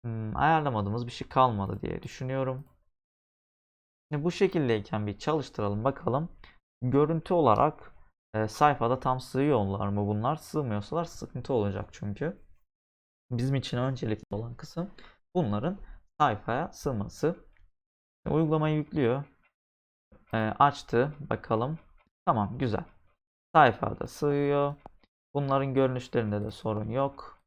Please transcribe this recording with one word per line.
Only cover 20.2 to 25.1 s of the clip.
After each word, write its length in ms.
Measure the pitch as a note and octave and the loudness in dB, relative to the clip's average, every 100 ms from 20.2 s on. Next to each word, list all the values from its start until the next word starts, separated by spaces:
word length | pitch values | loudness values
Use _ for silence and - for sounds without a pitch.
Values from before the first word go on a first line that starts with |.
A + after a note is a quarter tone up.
| _ | _
E, 40 | A2+ | -2
açtı. 800 | A2 - C#3+ - - A#2 C#3 D3 - | -2 4 4 4 0 2 2 -2 -4
Bakalım. 480 | A2 - A2 B2 D#3+ - - _ _ | -4 0 0 0 -4 -12 -20 _ _
Tamam, 340 | - A#2+ G2+ B2+ | 0 0 0 -2
güzel. 260 | B2+ G#2 - - _ _ _ _ _ | -2 -2 -6 -18 _ _ _ _ _
Sayfada 520 | E3 C#3 - - - - | 6 6 4 -4 -4 -8
sığıyor. 680 | - D3 C#3+ C#3+ C#3+ C#3+ C#3+ - - _ | -2 0 2 2 2 0 -2 -16 -20 _